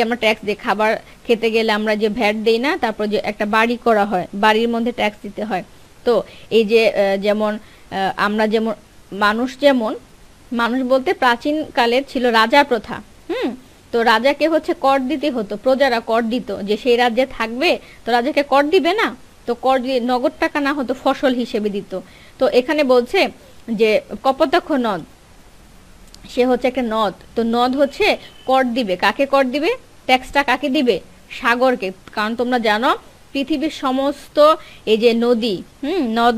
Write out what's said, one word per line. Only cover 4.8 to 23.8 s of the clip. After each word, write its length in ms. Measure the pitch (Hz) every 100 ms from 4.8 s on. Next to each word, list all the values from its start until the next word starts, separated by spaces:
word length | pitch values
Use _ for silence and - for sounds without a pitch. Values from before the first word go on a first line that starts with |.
| 233 233
tax 200 | 208 208 208
দিতে 160 | - 208
হয়। 140 | 190 - - - - -
তো 80 | 220 - - - 214
এই 60 | 214
যে, 120 | 226 226
আহ, 280 | - 196 196 202
যেমন, 260 | 208 214 214
আহ, 540 | - - - 190 190 - 196
আমরা 180 | 214 220
যেমন, 200 | 220 220 208 - - - 190
মানুষ 260 | 208 214 254 -
যেমন, 280 | 285 254 220 381 - - - - - 233
মানুষ 200 | 233 254 254
বলতে 180 | 262 262 381
প্রাচীনকালে 760 | 254 240 294 302 302 - 233 240 277
ছিল 140 | 269 247 226
রাজা 220 | 226 285 285
প্রথা, 260 | 233 - - - - -
হুম? 220 | 415 349 214 - - -
তো 40 | 233 233
রাজাকে 360 | 220 254 285 302
হচ্ছে 200 | 320 - 349 269
কর 120 | 277 254
দিতে 180 | 302 294 247
হতো, 160 | 202 208
প্রজারা 360 | 254 254 269 233 233
কর 120 | 226 233
দিত, 160 | 247 - 190 196
যে 60 | 208
সেই 140 | 262 240
রাজ্যে 220 | 247 220 262 -
থাকবে 320 | 226 233 339 240 - -
তো 60 | - 240
রাজাকে 260 | 247 285 285
কর 100 | 269 294
দিবে 180 | 359 294 403
না, 80 | 381 247 - - -
তো 60 | 233 247
কর 100 | 269
যদি 140 | 247 262 233
নগদ 240 | 247 269 294
টাকা 160 | 320 302 277
না 60 | 294
হতো, 140 | 247 262
ফসল 300 | 269 277 285 254
হিসেবে 260 | 233 226 208 202
দিত। 160 | 185 185 180 - - -
তো 60 | 262 220
এখানে 220 | 254 302 285
বলছে 280 | 247 240 392 285 - - - - 220